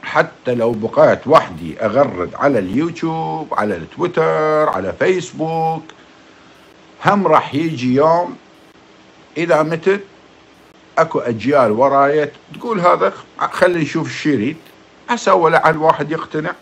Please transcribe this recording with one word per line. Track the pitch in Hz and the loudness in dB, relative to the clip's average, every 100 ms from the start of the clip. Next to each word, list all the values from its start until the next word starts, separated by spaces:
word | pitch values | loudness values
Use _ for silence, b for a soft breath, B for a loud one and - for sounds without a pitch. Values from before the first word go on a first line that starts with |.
حتى | - 147 160 - - | -4 -2 -2 -4 -6
لو | 123 113 | -2 0
بقيت | 113 110 - 151 98 - | -2 -4 4 4 4 4
وحدي | 151 - 82 80 76 | 2 2 -10 -12 -6
أغرد | 110 113 139 90 85 | -2 2 0 0 -8
على | - 139 127 | -2 0 0
اليوتيوب، | 92 107 165 165 165 160 160 160 156 | -2 -2 -4 -4 -4 -4 -6 -6 -4
على | - 104 85 | -2 -2 -4
التويتر، | 160 - 170 165 160 160 156 151 151 | -8 -6 -4 0 0 0 0 2 0
على | - 95 87 | -2 -6 -2
فيسبوك، | 180 185 - 139 156 160 160 160 - - B B B B B B B _ - - | 0 0 -2 -6 -6 -2 -4 -4 -10 -20 B B B B B B B _ -20 -4
هم | - 202 180 | 0 2 4
راح | 151 - | 2 2
يجي | 135 165 143 127 | -4 -4 -2 0
يوم | 127 156 170 175 123 - _ - - _ - _ - - - | 2 4 2 -2 -8 -20 _ -20 -20 _ -20 _ -20 -14 -6
إذا | 170 156 | 0 2
متت | 156 165 190 202 - - - _ _ _ _ _ _ - | 2 -2 0 -2 -4 -20 -20 _ _ _ _ _ _ 0
أكو | 160 147 | 0 0
أجيال | 120 113 110 143 120 | -4 -4 0 4 4
ورايا | 107 135 139 139 151 143 - _ | 4 2 4 2 2 -2 -6 _
تقول: | 156 240 214 | -14 -6 0
"هذا | 175 175 196 - - - | 2 4 0 -2 -20 -8
خ-، | 151 | -6
خلي | - 180 175 | 2 2 2
نشوف | 151 165 139 | -2 -4 -6
الشريط"، | 123 151 135 110 160 - - _ _ - | -4 -2 0 -2 -6 -16 -20 _ _ -6
عسى | 240 - | -4 2
ولعل | 185 165 160 160 156 | 4 4 4 2 2
واحد | 160 156 147 | 2 0 -2
يقتنع. | 160 - 156 160 170 | -6 -6 -6 -6 -10